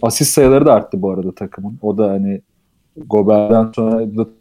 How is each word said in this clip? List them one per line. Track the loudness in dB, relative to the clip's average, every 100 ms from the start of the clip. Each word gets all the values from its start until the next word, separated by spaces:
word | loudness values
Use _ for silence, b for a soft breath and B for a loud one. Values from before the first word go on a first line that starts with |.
asist | -2 -2 -2
sayıları | 2 4 6 4
da |
arttı | 2 0 -6
bu | -4
arada | -4 -6
takımın. | -8 -14 -12 -14 -8
O | -4 -2
da | 0
hani | -2 -4 -6 _ _ _ _ _ -20 -2
Gobert'ten | 0 4 2 4 0 0 -2
sonra | -2 -2 -4 -6
da | -6 _